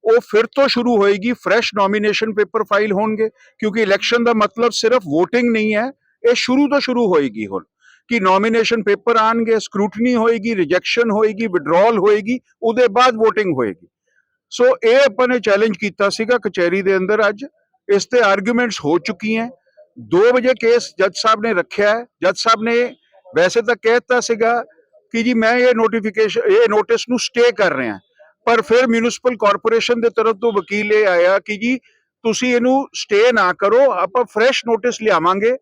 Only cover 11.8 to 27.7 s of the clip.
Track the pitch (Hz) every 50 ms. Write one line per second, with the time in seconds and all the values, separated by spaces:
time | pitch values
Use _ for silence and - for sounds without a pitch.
11.8 | 196 226 233 208 180 208 208 208 196 208 247 247 _ _ _ _ - 226 226 240
12.8 | 247 233 196 240 254 262 240 220 220 220 - 220 208 185 160 131 123 107 87 _
13.8 | - _ _ _ _ _ _ _ _ _ _ _ _ _ - - - 254 262 508
14.8 | - 220 233 - 277 262 196 190 254 247 254 247 190 220 196 196 220 226 196 -
15.8 | - 202 - _ 202 202 196 - 220 208 247 240 - 220 175 - 175 170 175 196
16.8 | 190 190 196 190 185 185 214 214 220 202 208 208 269 294 _ _ _ _ _ _
17.8 | _ - 202 196 190 _ - 247 233 202 196 196 196 208 240 233 247 233 196 -
18.8 | - 147 160 175 175 - 220 180 - 214 220 226 226 240 262 _ _ _ _ _
19.8 | - _ _ - 120 107 135 180 208 240 254 254 233 254 262 - - 226 240 233
20.8 | - - _ - 190 196 - - - 220 220 214 208 233 214 175 165 _ - -
21.8 | 202 208 214 226 240 _ _ _ - 185 190 - - 226 226 208 214 233 233 240
22.8 | 240 - - _ _ _ _ _ _ - - 156 170 185 - 233 220 214 240 196
23.8 | - 226 233 247 - _ 254 247 220 - 226 214 226 226 240 240 233 - _ _
24.8 | _ _ _ _ _ _ - 226 226 240 247 226 220 220 240 247 247 254 247 226
25.8 | 226 214 196 226 196 220 202 220 220 208 170 233 - 214 190 214 240 220 208 214
26.8 | 214 - 233 220 - - 247 240 - - _ 233 240 240 226 - 208 175